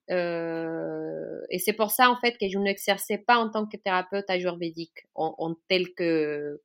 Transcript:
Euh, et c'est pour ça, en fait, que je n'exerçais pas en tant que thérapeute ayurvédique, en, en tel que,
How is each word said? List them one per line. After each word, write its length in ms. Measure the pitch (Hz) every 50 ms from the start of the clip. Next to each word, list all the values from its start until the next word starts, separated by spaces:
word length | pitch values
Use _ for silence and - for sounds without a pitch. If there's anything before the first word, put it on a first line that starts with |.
| _ -
Euh, 1300 | 180 180 175 175 170 165 165 165 165 165 165 160 165 165 160 160 156 156 160 160 156 156 160 - - - - -
et 100 | - 180
c'est 140 | - - 208
pour 180 | - 220 208
ça, 180 | - - 254 247
en 100 | 240 247
fait, 180 | - 240 233 -
que 120 | 208 196
je 80 | 185 196
n'exerçais 600 | 202 202 196 - - - 196 190 - - 208 202
pas 200 | - - 240 233
en 120 | 226 220
tant 180 | 220 220 214 214
que 100 | 214 208
thérapeute 520 | - 196 185 185 180 185 196 202 196 196
ayurvédique, 800 | 185 180 180 180 175 170 175 165 160 165 165 - _ - - _ -
en, 180 | - 156 160 - -
en 180 | 160 165 165 - _ -
tel 240 | 190 185 180 180 -
que, 680 | - 175 170 165 160 151 151 147 147 147 147 147 151